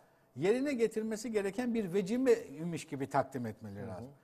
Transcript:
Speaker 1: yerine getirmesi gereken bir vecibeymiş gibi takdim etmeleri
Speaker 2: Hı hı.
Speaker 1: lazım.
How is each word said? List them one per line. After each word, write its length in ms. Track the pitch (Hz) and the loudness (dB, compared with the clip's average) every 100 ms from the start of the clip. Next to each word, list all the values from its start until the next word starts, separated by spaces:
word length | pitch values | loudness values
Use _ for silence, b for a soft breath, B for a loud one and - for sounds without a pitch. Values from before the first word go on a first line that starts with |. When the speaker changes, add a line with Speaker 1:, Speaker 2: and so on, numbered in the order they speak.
| B B B 123 | B B B 0
Speaker 1:
yerine 380 | 180 247 285 | 2 4 2
getirmesi 580 | 254 220 220 220 214 247 | 2 0 0 -4 -4 -2
gereken 420 | 214 196 190 247 | 0 0 0 0
bir 200 | 226 190 | 0 0
vecibeymiş 920 | 190 185 247 262 226 - 143 170 165 - | 0 2 2 4 4 2 -8 -6 -6 -6
gibi 240 | 139 135 | -6 0
takdim 360 | 143 - 131 117 | 2 2 -2 -6
etmeleri 380 | 107 107 101 | -8 -10 -10
Speaker 2:
Hı 40 | 98 | -10
hı. 20 | |
Speaker 1:
lazım. 180 | - 127 - | -10 -12 -16